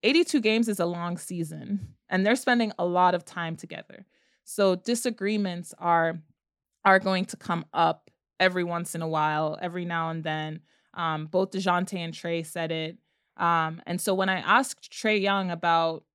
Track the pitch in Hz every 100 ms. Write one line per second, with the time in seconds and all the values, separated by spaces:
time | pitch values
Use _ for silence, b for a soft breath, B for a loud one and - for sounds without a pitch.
0 | 220 302 349 294 220 220 226 202 175 175
1 | 175 175 - 180 160 156 - 202 - -
2 | _ 185 196 240 - 240 220 - 175 180
3 | 180 180 175 - 165 165 - 165 - -
4 | - _ _ _ - - 196 180 202 240
5 | 247 233 196 214 196 175 175 - 170 170
6 | 165 165 - _ _ _ _ _ 196 190
7 | 196 185 - - - 170 - - 165 165
8 | _ _ _ _ 185 180 175 170 170 170
9 | 160 156 156 151 156 156 180 180 175 170
10 | 165 165 156 156 156 156 _ _ _ -
11 | 165 156 156 185 190 190 175 175 185 185
12 | 165 156 175 170 160 175 160 160 160 -
13 | _ _ _ - 175 165 160 165 - 180
14 | - 185 190 185 - 220 269 - - -
15 | 220 214 196 196 185 170 170 165 165 160
16 | _